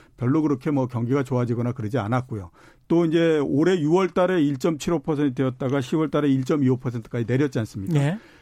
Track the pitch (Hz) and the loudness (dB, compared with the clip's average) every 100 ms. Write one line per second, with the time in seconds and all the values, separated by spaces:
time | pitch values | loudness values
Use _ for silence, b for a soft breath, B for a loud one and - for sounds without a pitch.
0 | B - 120 151 151 135 160 143 127 123 | B -4 0 2 2 0 -2 -2 -2 -4
1 | 117 139 131 127 120 120 123 - 107 120 | -2 -2 0 -2 -2 -2 -4 -4 -4 -4
2 | 101 123 127 110 87 b b b - 170 | -2 -2 -4 -10 -12 b b b 0 2
3 | 170 165 165 156 143 143 160 185 147 175 | 2 4 4 2 0 2 2 2 2 2
4 | 190 185 180 185 147 139 170 156 - 165 | 2 0 2 2 0 0 -2 -2 -2 -2
5 | - 147 147 127 131 127 131 139 127 165 | -2 0 0 0 -2 -2 -2 -2 -2 -2
6 | 156 151 147 135 131 160 131 127 135 120 | 0 0 2 2 0 0 2 0 -2 -8
7 | 110 123 113 123 147 135 110 - 95 156 | -8 -6 -2 0 0 -2 -6 -6 -2 0
8 | 143 202 B B | 0 -2 B B